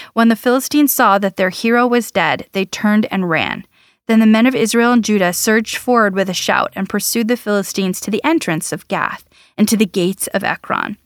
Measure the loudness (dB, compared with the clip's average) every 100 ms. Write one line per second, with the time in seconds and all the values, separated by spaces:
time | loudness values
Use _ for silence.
0 | -6 2 2 2 0 0 0 2 2 4
1 | 4 4 0 0 -2 0 0 2 2 0
2 | 0 0 0 -2 -4 -4 -4 -2 2 2
3 | 0 -2 0 0 -2 -6 -12 _ _ _
4 | 0 4 4 4 2 2 0 2 2 2
5 | 2 2 0 0 0 0 -2 -6 0 2
6 | 2 0 -2 -4 0 0 0 -4 -4 -4
7 | -2 -2 -2 -2 -2 -2 -2 -4 -4 -4
8 | -4 -2 0 0 -2 -4 -6 -10 -6 -4
9 | -4 -8 _ _ _ -2 0 2 0 0
10 | -2 -2 -6 -4 -4 -6 -6 -6 -6 -10